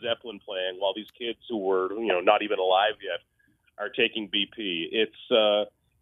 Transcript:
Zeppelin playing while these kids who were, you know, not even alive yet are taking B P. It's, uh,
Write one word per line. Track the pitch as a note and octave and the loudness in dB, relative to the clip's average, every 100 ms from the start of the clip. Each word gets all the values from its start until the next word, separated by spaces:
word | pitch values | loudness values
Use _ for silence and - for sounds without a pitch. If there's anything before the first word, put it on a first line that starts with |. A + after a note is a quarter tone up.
Zeppelin | A#2 - A#2 G2+ | -4 -6 -6 -14
playing | - F#2+ F#2 F#2 | -10 -6 -4 -2
while | G2 G2+ | -2 -2
these | G2+ - | -10 -10
kids | A#2 A2 - | -8 -8 -6
who | A2+ | -4
were, | F#2+ F#2+ F#2 | 0 0 0
you | G#2 A2+ | -2 -2
know, | F2+ | 0
not | F#2 G#2 | 4 4
even | G#2 G2 | 4 0
alive | F#2 F#2 G#2+ G#2 | 4 4 4 0
yet | G2 E2+ _ _ _ _ _ - | -6 -8 _ _ _ _ _ -10
are | G#2 | -10
taking | - A2+ A2+ G2+ | 0 0 0 -4
B | G#2 G2 - | -4 -4 -6
P. | G2+ E2+ E2 | -6 -6 -4
It's, | A2+ G#2+ - - | -2 -2 -4 0
uh, | A#2 G#2+ G#2 G#2 _ _ _ | 4 4 2 0 _ _ _